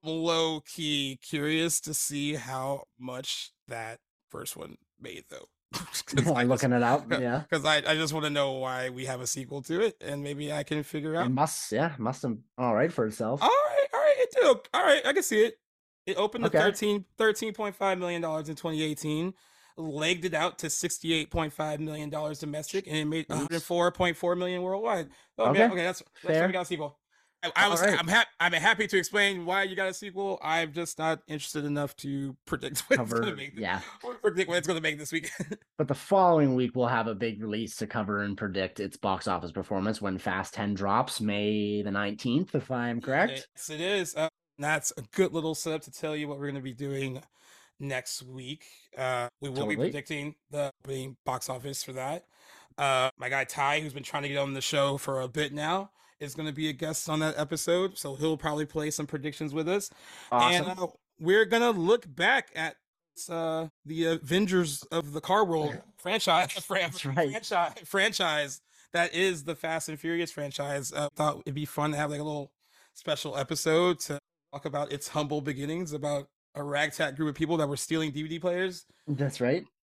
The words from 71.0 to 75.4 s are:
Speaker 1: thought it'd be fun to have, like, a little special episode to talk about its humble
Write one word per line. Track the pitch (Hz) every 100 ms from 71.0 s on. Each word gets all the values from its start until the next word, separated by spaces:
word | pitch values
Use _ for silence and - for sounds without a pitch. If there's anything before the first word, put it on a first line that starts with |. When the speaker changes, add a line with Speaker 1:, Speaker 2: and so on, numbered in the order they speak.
| 147 -
Speaker 1:
thought | 151 147 -
it'd |
be | 139
fun | 147 - 151
to | 147
have, | 147
like, | 147
a |
little | 151 151 139 _ _ _ _
special | - - 151 156 135
episode | 135 156 160 156 180 175
to | - 143 _ _ _
talk | 143
about | 160 143 143
its | 143 -
humble | 147 147 151